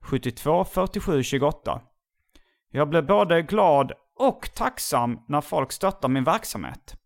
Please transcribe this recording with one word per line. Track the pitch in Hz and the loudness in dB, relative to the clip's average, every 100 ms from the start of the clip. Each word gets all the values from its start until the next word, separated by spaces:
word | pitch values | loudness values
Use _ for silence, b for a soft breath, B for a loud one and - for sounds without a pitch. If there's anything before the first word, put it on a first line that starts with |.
sjuttiotvå, | - 131 127 110 139 165 | -4 -4 -4 -6 0 0
fyrtiosju, | 185 - 185 208 196 151 | 0 -2 -2 -4 -2 0
tjugoåtta. | 120 139 143 151 - 120 - _ _ _ _ _ _ _ _ | 0 0 0 -2 -6 -8 -8 _ _ _ _ _ _ _ _
Jag | 131 147 | -2 2
blir | 165 | 2
både | 147 202 196 170 | 4 2 4 2
glad | 160 214 190 143 135 - _ _ | 2 2 4 4 2 -4 _ _
och | 262 - - | 0 0 -10
tacksam | - 254 - - 135 120 113 _ | -4 -6 -4 -2 0 0 -4 _
när | 147 | -4
folk | 147 160 131 | -2 -4 -4
stöttar | - 196 190 131 | -2 -2 0 0
min | 135 | 0
verksamhet. | 131 196 - 107 69 - - - | 2 0 -2 -10 -10 -12 -16 -20